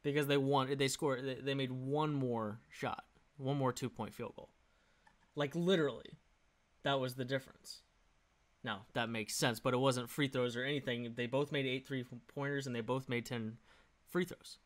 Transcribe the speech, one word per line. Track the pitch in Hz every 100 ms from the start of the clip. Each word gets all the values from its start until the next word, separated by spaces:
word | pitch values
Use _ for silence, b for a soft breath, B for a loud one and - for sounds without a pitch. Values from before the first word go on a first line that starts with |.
Because | 147 143 143
they | 143
won, | 135 139 131 139
they | 135
scored, | - 151 127 135
they, |
they | 127 135
made | 139 131
one | 127 131 147 151
more | 143 127 117 107 110 _
shot, | - 131 - - _ _ -
one | 135 143
more | 131
two-point | 120 123 - 104
field | - 120
goal. | - - _ _ b b b b b b
Like, | - 147
literally, | 165 175 190 143 113 - - _ _ _ _ _ _
that | 143 139
was | 127
the | 127
difference. | 123 135 - - - - _ _ _ _ _ _ _ _
Now, | 123 101 107
that | 127 113
makes | 117 104
sense, | - 143 110
but | 131
it | 123
wasn't | 135 123 117
free | - 139
throws | 131 123 120
or |
anything. | 131 147 127 120 120 120
They | 120
both | 135 143
made | 151 135
eight | 131 -
three-pointers, | 135 120 123 - - 139 143 131
and |
they | 120
both | 110 131 131
made | 120 120
ten | 120 110 117 b b b _ -
free | 180
throws. | 180 - - -